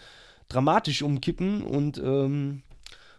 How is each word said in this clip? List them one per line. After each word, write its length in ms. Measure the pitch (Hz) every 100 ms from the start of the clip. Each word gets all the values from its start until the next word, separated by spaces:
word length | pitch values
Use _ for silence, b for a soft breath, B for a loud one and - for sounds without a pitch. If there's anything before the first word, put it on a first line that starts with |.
| B B B B B
dramatisch 540 | 127 139 190 156 139
umkippen. 580 | 147 139 - - 185 208
Und, 380 | - 143 147 143
ähm, 640 | 131 135 135 143 139 143 - - - B B